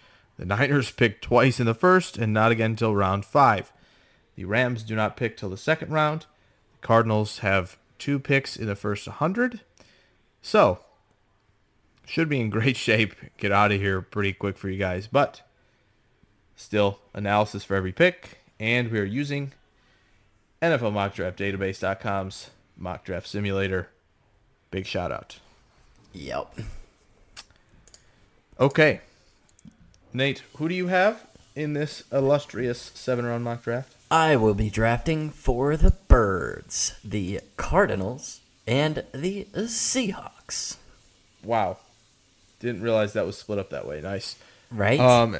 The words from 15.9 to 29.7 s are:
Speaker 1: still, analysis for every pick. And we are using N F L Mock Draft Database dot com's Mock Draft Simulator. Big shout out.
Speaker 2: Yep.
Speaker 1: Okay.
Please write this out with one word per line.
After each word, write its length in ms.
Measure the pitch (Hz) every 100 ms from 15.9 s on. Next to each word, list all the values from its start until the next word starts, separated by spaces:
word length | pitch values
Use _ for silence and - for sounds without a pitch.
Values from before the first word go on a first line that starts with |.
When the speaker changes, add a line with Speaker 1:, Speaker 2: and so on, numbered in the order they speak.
| _ _ _ _ _ _ -
Speaker 1:
still, 440 | - 104 101 98 _
analysis 520 | - 104 104 107 98 -
for 100 | 98
every 160 | 92
pick. 460 | 95 175 175 - - _ -
And 320 | 110 123 120
we 100 | 110
are 40 |
using 480 | 98 117 143 143 139 - _ _ _ _ _ _ _ _ _ -
N 100 | 170
F 100 | 147
L 100 | 117
Mock 220 | 104 98 -
Draft 220 | 90 90
Database 420 | 98 98 95 98
dot 180 | 92 98
com's 520 | 113 98 95 - - _ _ -
Mock 260 | 90 90
Draft 240 | - 87 -
Simulator. 600 | 101 101 98 98 92 - _ _ _ _ _ _ _ _
Big 140 | 98 95
shout 260 | 98 85
out. 280 | 58 - - _ _ _ _ _ _ _
Speaker 2:
Yep. 340 | 95 67 64 - - 110 - - _ _ _ _ - - _ _ _ _ - _ _ _ _ _ -
Speaker 1:
Okay. 420 | 135 151 151 95 - _ _ _ _ _ -